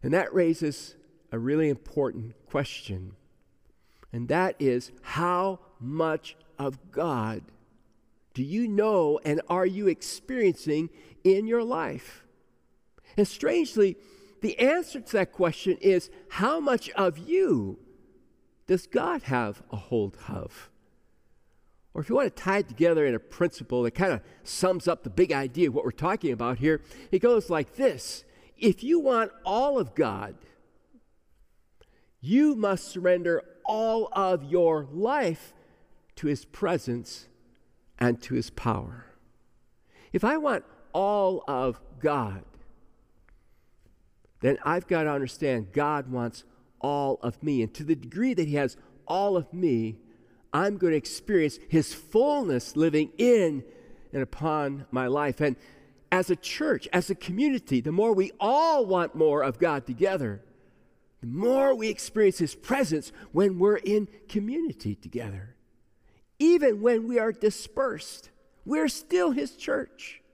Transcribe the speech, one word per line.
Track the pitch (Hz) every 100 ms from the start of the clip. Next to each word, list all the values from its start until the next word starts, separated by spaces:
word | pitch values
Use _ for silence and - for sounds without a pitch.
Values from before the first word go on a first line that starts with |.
And | 131
that | 165 180
raises | 190 170 165 156 139 - - _ _ _
a | 117
really | 117 151 156
important | 135 - - 135 - 113 - _
question, | - 143 - - 95 92 - _ _ _ _ _ _ _ _ -
and | 120 123
that | 156 185 -
is, | 139 123 - -
how | - - 175 180 190 185 - _
much | 123 151 160 160 - - _ _
of | 139 135 -
God | - 165 131 110 107 - _ _ _ _ _ _ _ _
do | -
you | 135 196 233
know | 202 214 202 156 147
and | 156 147 -
are | 175 185
you | 190 202
experiencing | 165 - - - 254 208 165 - 151 165 - - -
in | 185 190 220
your | 233
life? | 233 160 156 143 - - _ _ _ _ _ _ _ _ _ -
And | 208
strangely, | - 294 349 302 220 196 - - - - -
the | - -
answer | 247 330 - 277
to | -
that | 214 185
question | - 175 156 - 175
is, | - 185 - - -
how | - 214 320
much | 285 240 -
of | - 190 151
you | 185 349 370 147 98 - - - - _ _ _ _ _ -
does | 185 -
God | - - 330
have | - 127 110 101 -
a | 113
hold | - 120 101 - -
of? | - - - - _ _ _ _ _ _ _ _ _ _ _ _
Or | -
if | 151
you | -
want | 254 -
to |
tie | 180 196
it | 196
together | 117 165 160
in | 143 113
a |
principle | - - 175 - 123 123
that | 117
kinda | - 190 131 - -
sums | - - 185 185 175
up | 170
the | 135
big | 95 180
idea | 147 135 127 170
of |
what | 127
we're | -
talking | - 160 214 160
about | 123 120 120
here, | 147 156 - - -
it | 185
goes | 240 240 -
like | 165 - -
this. | 262 139 - - - - - _
If | 226 180
you | 240 339
want | 277 240 226 -
all | 180 208 277 277
of | 139 -
God, | 135 98 101 - - _ _ _ _ - _ _ _ _ _ _ _ _ - _ _ _
you | 127 233 302 262
must | 208 185 -
surrender | 185 180 180 170 170 - - -
all | 214 220 226 214
of | 190 190 180
your | 139 175 170 156 139
life | 151 214 294 220 160 - - _ _ _ - _ -
to | 151
his | 139 -
presence | - 196 170 - 120 113 - - _ _ _ _ _ _ -
and | 120 120
to | - 127
his | 113
power. | - 120 101 - 120 - _ _ _ _ _ _ _ _ _ -
If | 185
I | 214 311
want | 302 214 - - -
all | 170 196 208 190 185 -
of | 135 131 117 - 135
God, | 151 143 113 98 - - - - - - _ _ _ - _ _ _ _ _ _ _ _ _ _
then | 127 139
I've | - 170 -
got | 170
to | 156
understand | 143 131 - 147 123 101
God | 143 147 151 127
wants | 127 120 - - _ _ _
all | 139 143 139 131
of | 120 -
me. | 151 135
And | 113
to | -
the | 151 156
degree | 117 156 254
that | 202 156
he | 147
has | 135 - - - -
all | 175 202 185
of | 139
me, | 175 180 120 110 110 - _ _ _ _
I'm | 143 196 202
gonna | 175 156
experience | - - - 202 151 - -
his | 160 151
fullness | - - 220 277 294 214 127 - 147
living | 160 151 156 -
in | 240 240 175 143 - - - - -
and | 143
upon | 131 - 160 156 143 139 135
my | 127 127
life. | 139 147 123
And | 147 127 - - - _ _
as | 185 185
a | 170
church, | - - 311 185 -
as | 180 170
a | 196
community, | - 180 294 262 - 131
the | 131
more | 170 220
we | 202 196 -
all | 202 277 330 302 214
want | 185 170
more | - 156 147
of | 135 120
God | 170 139 131
together, | 120 196 190 123 101 - _ _ _ _ _ _ _
the | 120
more | 135 233 269 277 254
we | 220
experience | 214 - 214 208 -
his | 165 -
presence | - 262 220 156 - - -
when | 156 202 185
we're | 196 208
in | 190 208 202 - -
community | 220 202 285 330 - 107 101
together. | - 117 113 98 104 - _ _ _ _ _ _ _ _
Even | 311 349 285 208
when | 220 233 226
we | 240
are | 226
dispersed, | 190 214 - - - 269 151 - - - _ _ _
we're | - 302 311
still | - - 359 349
his | 254 285 -
church. | - - - - - - _